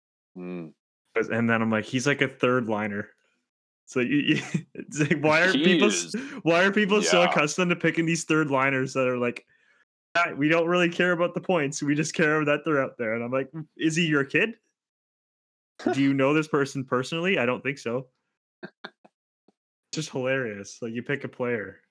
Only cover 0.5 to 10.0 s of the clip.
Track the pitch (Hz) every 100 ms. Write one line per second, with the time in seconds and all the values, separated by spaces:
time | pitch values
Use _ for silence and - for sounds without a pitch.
0.5 | 90 80 - _ _ _ 113 110 113 117
1.5 | 113 113 110 107 131 127 139 131 - 127
2.5 | 127 113 107 107 101 - _ _ _ _
3.5 | _ _ _ _ 127 123 147 - 143 -
4.5 | 156 - - - 143 156 156 151 156 180
5.5 | 139 170 170 110 135 170 214 277 254 156
6.5 | 170 196 202 208 208 170 180 180 165 151
7.5 | 170 180 175 165 160 165 165 - 156 151
8.5 | 135 135 135 131 135 127 123 120 120 -
9.5 | _ _ _ _ _